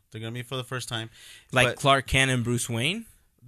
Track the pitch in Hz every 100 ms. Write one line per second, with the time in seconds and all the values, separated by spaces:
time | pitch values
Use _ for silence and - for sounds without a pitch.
0 | _ 110 113 120 120 131 123 127 - 117
1 | 110 - - - - - 123 - 143 135
2 | - 135 135 127 117 120 - 117 135 214
3 | 226 _ _ _